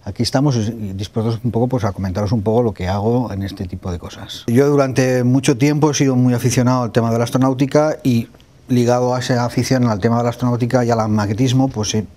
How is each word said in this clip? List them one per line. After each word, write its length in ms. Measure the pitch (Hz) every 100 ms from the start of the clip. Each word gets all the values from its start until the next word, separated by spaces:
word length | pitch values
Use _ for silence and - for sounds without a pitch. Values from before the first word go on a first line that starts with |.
aquí 200 | - 95
estamos 480 | 120 135 147 120 104 117 104 95
dispuestos 440 | 104 - 110 113
un 80 | 120
poco, 160 | 113 123
pues, 160 | 131
a 80 | 104
comentaros 400 | 95 95 92 104
un 100 | 117
poco 180 | 101 110
lo 120 | 120
que 140 | 98 90
hago 440 | 101 104 123 117
en 100 | 98
este 220 | 98 - 92
tipo 260 | 90 95
de 80 | 87
cosas. 440 | - - - - -
Yo 200 | 117 143
durante 560 | 143 135 127 127 127
mucho 340 | 123 131 131 131
tiempo 340 | 143 151 151
he 20 |
sido 220 | 143 139 127
muy 180 | 127
aficionado 500 | 120 123 123 123 127
al 80 | 120
tema 200 | 120 117
de 60 | 113
la 60 |
astronáutica 720 | 117 - 131 127 139 147 151 147
y 240 | 131 120 113 - - - -
ligado 460 | 123 120 123 123
a 60 | 123
esa 260 | 123 123 120
afición 420 | - 120 131 120
al 120 | 107
tema 180 | 117 117
de 60 |
la 60 | 120
astronáutica 560 | 117 123 120 120 127 120
y 60 |
al 180 | 117 110
maquetismo, 580 | 107 101 104 131 127 135
pues 260 | - 104
he 120 | 214 -